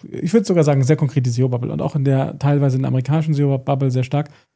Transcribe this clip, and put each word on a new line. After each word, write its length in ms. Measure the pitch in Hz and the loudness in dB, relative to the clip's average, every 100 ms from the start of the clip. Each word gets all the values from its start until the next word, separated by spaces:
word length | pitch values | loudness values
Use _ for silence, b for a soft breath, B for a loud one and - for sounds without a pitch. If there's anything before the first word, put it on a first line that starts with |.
| - | -10
ich 220 | - 165 | -8 0
würd 140 | 226 196 | 0 2
sogar 180 | 175 | 2
sagen, 180 | 151 139 | 4 2
sehr 140 | 127 151 | 2 2
konkret 280 | 139 143 123 | 2 0 0
die 40 | |
seo-Bubble 400 | 120 131 120 123 | 0 0 -2 -4
und 80 | 127 | -4
auch 140 | - | -4
in 100 | 151 | -2
der, 340 | 135 135 - - | 0 0 -2 -2
teilweise 340 | 139 143 139 131 | 0 2 2 0
in 60 | |
der 60 | 135 | 0
amerikanischen 460 | 127 127 156 156 | -2 0 0 0
seo-Bubble 580 | 143 143 135 127 139 135 | 0 0 0 -2 0 0
sehr 100 | 127 | 0
stark, 280 | 127 143 147 b b | -2 -2 -4 b b